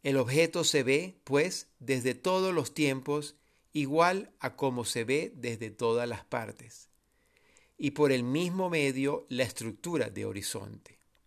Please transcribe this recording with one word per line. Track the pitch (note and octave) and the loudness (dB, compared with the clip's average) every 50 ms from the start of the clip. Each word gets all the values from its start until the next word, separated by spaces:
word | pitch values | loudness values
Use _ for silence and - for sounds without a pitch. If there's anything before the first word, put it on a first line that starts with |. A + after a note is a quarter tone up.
El | - C#3+ C#3 C3+ | 0 2 2 2
objeto | B2 A#2 C3 D3+ E3+ E3 - F3 D#3+ | 2 4 4 4 4 4 2 0 0
se | - - D3 | 2 2 2
ve, | B2+ A#2+ C3+ D3+ F3 F#3 F#3 _ _ | 4 4 2 2 2 -2 -12 _ _
pues, | - C3+ C#3+ D#3 F#3 F3+ - - _ _ _ | 0 2 2 2 2 -2 -8 -10 _ _ _
desde | C3 A#2 C3+ B2+ A#2+ C3 B2 | -2 -2 0 2 2 0 -2
todos | B2+ - F#3 F#3 F#3 F#3+ F#3+ F3+ | 0 0 0 2 2 2 2 0
los | D#3+ C3+ - - | 0 -2 -2 0
tiempos, | - D3+ C#3 C3+ C3+ C3 C#3+ C#3+ D3+ D3 D3 - _ _ _ _ _ _ _ | 0 2 2 2 -2 -2 -4 -4 -4 -4 -8 -14 _ _ _ _ _ _ _
igual | _ D3+ C#3+ C3+ C#3+ D#3+ E3+ F3+ F#3 G3 G#3+ - _ _ | _ -2 -2 2 4 4 4 4 4 0 -4 -8 _ _
a | - B2 - | -6 -6 -2
como | - - C3+ B2+ B2 A2+ | 0 -2 0 0 -2 -4
se | - - B2 A#2 | -2 -2 -2 0
ve | A2 C3+ D3 E3+ - - | 0 0 0 0 -4 -8
desde | C#3+ A2+ A#2+ A#2 G#2+ A#2 A2 | -8 -6 -6 -6 -6 -8 -10
todas | G2 - A#2+ A#2 A2+ A#2+ A#2+ A#2+ | -6 -2 0 2 2 2 0 -2
las | A#2 - - | -6 -10 -8
partes, | _ - B2 A2+ G#2+ - - A#2+ A2+ - - - _ _ _ _ _ _ _ _ _ _ _ _ _ _ _ _ _ _ | _ -6 -6 -6 -6 -12 -16 -20 -20 -20 -20 -20 _ _ _ _ _ _ _ _ _ _ _ _ _ _ _ _ _ _
y | _ C#3+ C#3+ | _ -4 -2
por | C#3 - D3 C#3+ | 2 4 4 4
el | C3+ B2+ | 4 2
mismo | A#2+ B2 C3 D#3 F3 F3 F3 F#3+ F#3 F3+ | 0 0 0 0 0 -2 -2 -2 -2 0
medio | E3+ D#3+ C#3+ C#3 C3 C3 C3+ C#3 D3 - - - | 2 2 2 2 0 0 -2 -2 -2 -4 -6 -6
la | B2+ B2 | -2 -2
estructura | B2+ A2 - - A#2 A2+ A2 - - F3 E3+ D3+ A#2 G#2 | -2 -2 -2 -8 -8 -8 -8 -8 -8 -4 -2 -2 -2 -2
de | F#2+ G#2 G#2 | -4 -8 -8
horizonte. | G#2 G2+ G#2 G2+ - - G2+ G2 G2+ G#2+ G#2 _ - - _ _ _ _ _ _ | -6 -6 -6 -8 -6 -8 -8 -10 -12 -16 -18 _ -20 -20 _ _ _ _ _ _